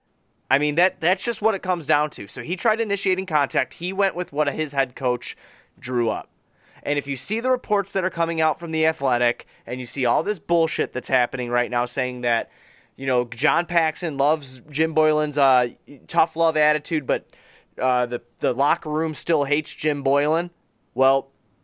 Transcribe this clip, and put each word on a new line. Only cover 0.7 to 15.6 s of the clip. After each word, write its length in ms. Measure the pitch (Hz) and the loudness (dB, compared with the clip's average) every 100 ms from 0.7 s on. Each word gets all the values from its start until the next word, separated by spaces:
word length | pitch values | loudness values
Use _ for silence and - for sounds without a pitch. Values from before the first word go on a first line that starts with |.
that, 260 | 147 185 - | 2 0 0
that's 240 | 160 185 | -2 0
just 180 | - 220 | -2 -2
what 120 | 214 | -2
it 80 | 196 | 0
comes 240 | 185 175 143 | -2 -4 0
down 240 | 147 151 | 0 0
to. 160 | - 101 | -6 -12
So 160 | - | -10
he 140 | 123 180 | -8 -2
tried 240 | 233 220 | 0 0
initiating 460 | 220 202 196 185 180 | -2 -2 0 -2 0
contact. 480 | 156 139 151 127 | 0 2 0 -2
He 180 | - 180 | -4 -6
went 220 | 190 196 | 0 0
with 180 | 175 175 | -2 -4
what 160 | 143 143 | -2 -2
his 240 | 147 151 | -2 -2
head 220 | 139 135 | -2 -2
coach 420 | - 131 123 - - - - _ _ | -2 -2 -2 -6 -16 -20 -20 _ _
drew 320 | 123 123 117 | -4 0 0
up. 180 | 90 - _ _ _ _ - | -2 -6 _ _ _ _ -10
And 160 | - 147 | -4 -4
if 80 | 139 | -4
you 100 | 135 | -8
see 240 | - 220 | -4 -2
the 100 | 247 | 0
reports 420 | 247 - 208 190 | -2 0 -2 0
that 120 | 196 | -2
are 60 | 180 | -2
coming 300 | 170 165 165 | -2 -2 2
out 200 | 160 143 | 0 0
from 100 | 170 | -4
The 160 | 160 156 | 0 0
Athletic 600 | 160 135 120 120 - - _ - | 0 0 2 0 -2 -10 _ -10
and 140 | 127 | -8
you 60 | 123 | -8
see 180 | 143 | -2
all 180 | 120 131 | 2 2
this 160 | 175 190 | 0 -4
bullshit 540 | - 170 165 - 139 | 0 2 2 0 -4
that's 160 | 127 - | -4 0
happening 420 | 135 120 127 123 | 0 0 -2 -2
right 200 | 123 117 | 0 0
now 160 | 120 123 | -2 -2
saying 340 | - 127 123 | -2 -4 -2
that, 300 | 123 117 - _ _ _ _ - | 0 0 -2 _ _ _ _ -8
you 100 | 135 | 0
know, 180 | 123 | 0
John 420 | 120 110 139 151 175 | 0 0 2 2 0
Paxson 520 | 175 160 - 170 139 | 0 0 -2 -4 0
loves 420 | 139 156 135 127 - | 2 2 -4 -18 -8
Jim 220 | 143 160 | -2 0
Boylan's, 460 | 156 156 151 151 147 | 2 4 2 0 2
uh, 300 | 135 127 | 4 4